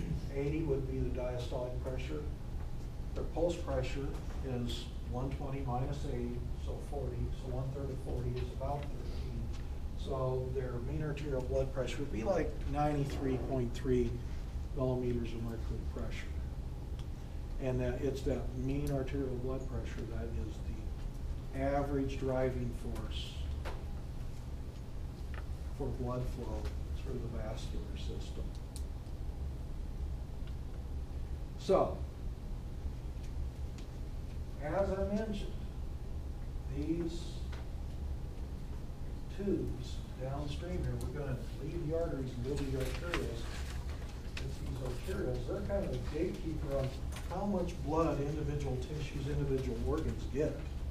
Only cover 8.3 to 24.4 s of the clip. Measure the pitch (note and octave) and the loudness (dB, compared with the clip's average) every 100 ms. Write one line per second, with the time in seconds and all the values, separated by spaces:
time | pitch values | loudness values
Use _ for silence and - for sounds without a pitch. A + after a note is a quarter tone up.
8.3 | B2 B2 - C3+ C#3+ - - - - B2+ | 0 0 0 0 0 0 -2 -2 -2 -2
9.3 | A#2+ - - - - - - - C3 C3 | -2 -2 -2 -2 -2 -2 -2 0 2 2
10.3 | B2+ B2 C3+ B2 B2 C3 D3+ D3+ - D3 | 2 2 0 0 0 0 2 2 0 0
11.3 | C3 B2+ C3+ C3 C3+ B2+ C#3+ C#3+ - G3 | 0 2 4 4 2 0 0 0 2 4
12.3 | F3 D3 - C#3+ C#3+ D3+ D3 C#3 - C3+ | 4 4 2 2 4 4 4 2 2 2
13.3 | B2+ - C3 A#2+ - B2+ B2 A#2 A#2 - | 2 4 2 2 2 4 6 6 2 0
14.3 | - - - - - C3 B2+ B2 A#2 A2+ | -2 -2 -2 0 2 4 4 4 2 2
15.3 | A2+ A#2 A2 - A2 - - A#2 - - | 0 -2 0 0 0 0 -2 -2 -2 -2
16.3 | - - - - - - - - - - | -2 -2 -2 -4 -4 -4 -2 -2 -4 -4
17.3 | - - - B2+ B2 B2 B2+ C#3 B2+ C#3 | -4 -2 0 2 2 2 2 2 2 2
18.3 | B2 A2+ B2+ C3 C#3+ C#3+ C#3 B2+ C#3 C3 | 2 0 0 2 2 2 2 2 2 2
19.3 | A#2+ C3 C3 - A2+ - - A#2 - - | 0 0 0 0 -2 -2 -2 -2 -2 0
20.3 | - - - - - - - - - - | 0 -2 -2 -2 -2 -2 -2 -2 -2 -2
21.3 | - - C3+ C#3 C#3+ C#3 C#3 C3 - C3 | -2 -2 0 4 4 4 2 2 2 2
22.3 | C3 C3 B2 A#2+ - - - - - - | 4 4 2 0 0 -2 -2 -2 -2 -2
23.3 | - - - - - - - - - - | -2 -2 0 -2 -2 -2 -2 -4 -4 -4
24.3 | - | -4